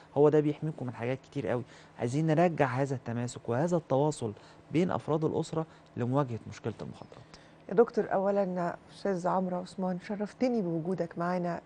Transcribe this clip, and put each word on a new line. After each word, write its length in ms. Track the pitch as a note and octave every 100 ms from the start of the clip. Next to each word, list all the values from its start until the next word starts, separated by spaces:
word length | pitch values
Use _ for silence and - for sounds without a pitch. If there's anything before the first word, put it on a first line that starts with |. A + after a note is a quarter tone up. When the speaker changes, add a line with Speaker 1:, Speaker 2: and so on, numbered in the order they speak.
| -
Speaker 1:
هو 140 | C#3 D3+
ده 120 | D3+
بيحميكم 460 | D3+ C#3+ D#3 D3+ B2+
من 80 |
حاجات 240 | A2 A#2+ C3 -
كتير 160 | C#3 F#2
قوي." 140 | A#2+ - - - -
عايزين 280 | A#2+ C#3 D#3+
نرجع 400 | D3+ F3+ D3 C3+
هذا 280 | B2 C#3
التماسك 540 | C3 - A#2 A#2+ - -
وهذا 280 | A#2+ E3+ E3+
التواصل 560 | - C3+ D3+ D3 A2+ G2+ - - -
بين 180 | C#3+ F#3+
أفراد 340 | - - D#3
الأسرة 420 | D#3 - D#3+ D#3+ D#3+ - - -
لمواجهة 420 | A#2+ C3+ C3+ A2+ -
مشكلة 260 | - A#2+ G2+
المخدرات. 420 | C#2+ - - - - - - - -
Speaker 2:
يا 60 |
دكتور، 380 | F#3+ A#3 - G3
أولًا 640 | G3 G3 G3+ F#3+ F3+ E3+ - -
أستاذ 340 | - G3+ F#3 F3
عمرو 280 | F#3 F#3 F3+
عثمان، 420 | F#3 - F#3 F3+
شرفتني 640 | - G3+ G#3 - B3+ A#3
بوجودك 560 | F3 E3 D#3+ F3+ E3+ E3+
معانا. 420 | E3+ F3+ F3 E3+